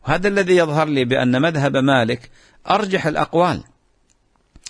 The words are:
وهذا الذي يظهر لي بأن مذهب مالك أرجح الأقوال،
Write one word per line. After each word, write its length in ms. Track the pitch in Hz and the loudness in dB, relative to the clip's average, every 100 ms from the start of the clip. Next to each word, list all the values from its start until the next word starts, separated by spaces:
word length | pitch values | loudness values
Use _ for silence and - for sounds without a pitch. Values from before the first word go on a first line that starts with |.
| - | -2
وهذا 200 | 165 196 | -2 0
الذي 280 | 202 180 180 | 0 2 2
يظهر 320 | 160 147 156 | 2 0 0
لي 160 | 143 | 0
بأن 380 | 120 131 127 127 | 0 0 0 0
مذهب 340 | 165 156 139 139 | 0 0 -2 0
مالك 540 | 135 135 113 123 - _ _ _ - | 2 2 0 -4 -10 _ _ _ -2
أرجح 360 | 196 202 185 160 | -2 0 -2 -2
الأقوال، 560 | 156 151 160 175 - - _ _ _ _ _ _ _ _ - | -2 -2 0 0 -2 -10 _ _ _ _ _ _ _ _ -20